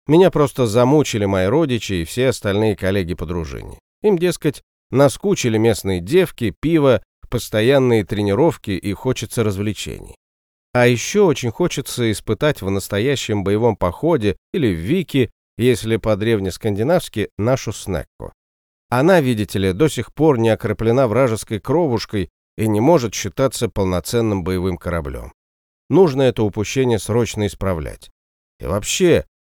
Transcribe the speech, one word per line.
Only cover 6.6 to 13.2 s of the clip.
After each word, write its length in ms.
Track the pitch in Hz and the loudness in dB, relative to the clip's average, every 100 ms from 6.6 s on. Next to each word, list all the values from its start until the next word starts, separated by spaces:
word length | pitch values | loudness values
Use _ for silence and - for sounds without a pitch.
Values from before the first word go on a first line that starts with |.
пиво, 420 | 147 165 139 110 _ _ - | 0 2 4 2 _ _ -8
постоянные 760 | 120 - 110 117 139 127 113 | -8 -2 0 4 4 4 2
тренировки 680 | 98 104 101 101 160 - - | 0 -2 0 2 2 0 -6
и 220 | 95 101 | -6 -4
хочется 520 | 95 127 127 110 - | -6 -4 -4 -4 -2
развлечений. 720 | 107 95 104 98 - 50 - - _ _ _ _ _ | -2 -2 -6 -6 -10 -12 -16 -20 _ _ _ _ _
А 140 | 127 123 | 2 2
еще 400 | 120 - 208 190 | 2 0 2 4
очень 240 | 131 120 | 2 -4
хочется 600 | - 180 - - - 117 | -2 -2 -4 -8 -2 -2
испытать 520 | 104 - 107 151 - | -2 -4 0 0 0
в 80 | 95 | -2
настоящем 760 | 98 - 101 127 131 | -4 -2 -2 -2 -2